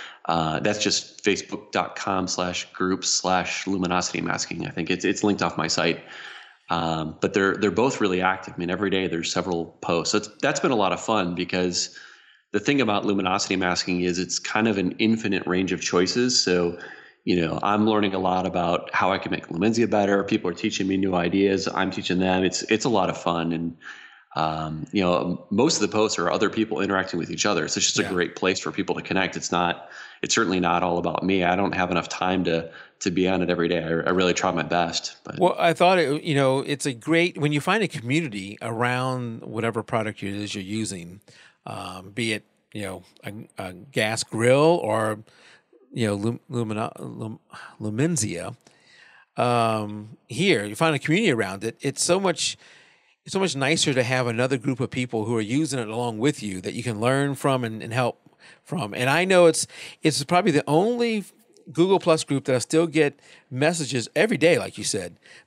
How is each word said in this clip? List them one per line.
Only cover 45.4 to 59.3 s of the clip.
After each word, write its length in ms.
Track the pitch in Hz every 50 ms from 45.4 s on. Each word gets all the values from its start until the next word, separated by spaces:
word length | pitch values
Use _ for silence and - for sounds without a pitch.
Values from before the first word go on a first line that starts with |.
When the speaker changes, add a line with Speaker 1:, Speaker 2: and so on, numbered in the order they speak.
| - - - - _ _ _ _ _ _
Speaker 2:
you 160 | - - 113 107
know, 80 | 101
Lum-, 240 | 101 101 113 120 - - -
Lumina-, 460 | 139 120 117 107 110 104 110 - - -
Lum-, 400 | - 127 117 117 117 107 113 - _ _ - - - - - -
Lumenzia, 720 | 107 107 104 110 139 170 175 139 107 101 87 85 87 95 123 - _ - _ _ _ _ - - - - - - _ _ _ -
um, 800 | 117 123 120 120 117 113 110 110 107 104 104 107 107 110 120 - _ _
here, 360 | 120 113 175 196 165 110 101
you 120 | 104 104
find 200 | - 165 160 156
a 40 | 135
community 320 | - - 151 190 233 202
around 320 | 135 113 104 95 95 98 104
it. 140 | 113 113 -
It's 220 | - 143 131 - -
so 160 | - 175 190
much, 380 | 196 190 170 - - - - - - - - - - _ _ _ _ _ _ _ _
it's 80 | - -
so 60 | 190
much 160 | 190 175 135
nicer 380 | 139 135 135 160 - - 160 135
to 100 | 127 123
have 240 | 117 131 127 127 120
another 300 | 113 113 123 131 143 131
group 220 | - - 131 117
of 100 | 131 -
people 340 | - - 127 127 - 113 107
who 100 | 110 120
are 60 | 113
using 380 | 110 101 120 143 160 143 139 131
it 80 | 117 104
along 320 | 110 117 120 120 113 107
with 240 | 113 147 147 - 110
you 180 | 104 95 92
that 120 | 85 101 -
you 100 | - 123
can 160 | 123 110 104
learn 360 | 113 123 131 135 143 143 139
from 280 | 131 - 147 135 127 123
and, 180 | 113 110 110
and 120 | - 117 113
help 260 | 127 127 117 - - _ - _ _ - - - _ _
from. 300 | - - - 101 104 101
And 160 | - 123 131
I 160 | 139 165 180
know 200 | 185